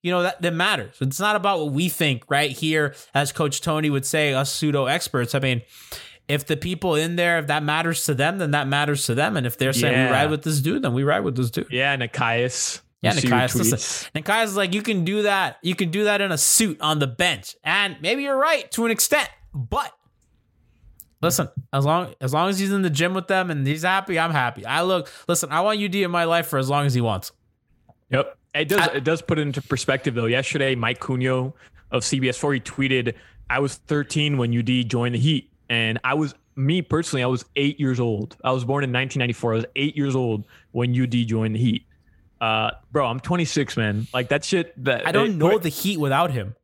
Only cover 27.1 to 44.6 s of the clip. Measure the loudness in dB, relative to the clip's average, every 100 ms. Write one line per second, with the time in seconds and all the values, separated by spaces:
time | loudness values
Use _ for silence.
27.1 | -2 -6 _ _ _ _ _ _ _ _
28.1 | -2 -2 -6 _ -4 2 2 2 0 0
29.1 | -2 0 -2 0 -4 -4 -2 0 0 0
30.1 | -2 0 0 0 0 0 0 -2 -2 -4
31.1 | -2 0 0 -2 -8 -20 -20 -4 -4 0
32.1 | 0 0 0 -2 -2 -4 -4 0 0 0
33.1 | -6 -16 -20 -4 0 0 -4 -2 -2 0
34.1 | 0 0 0 0 0 2 0 0 -2 -2
35.1 | 0 0 0 -4 _ _ 0 0 0 0
36.1 | 0 -2 -6 _ -2 0 0 0 -2 -2
37.1 | -2 0 -2 -2 0 0 0 -2 0 0
38.1 | -2 -6 -6 -2 -2 0 -2 0 -2 -2
39.1 | -2 -2 -2 -2 -2 -2 -2 -2 0 0
40.1 | 0 0 -2 -6 -20 _ -2 0 2 2
41.1 | 0 0 0 0 0 0 0 _ _ _
42.1 | _ _ _ 0 0 -2 -6 _ -2 0
43.1 | -2 -2 0 0 0 -2 0 0 0 -2
44.1 | -4 0 -2 0 -2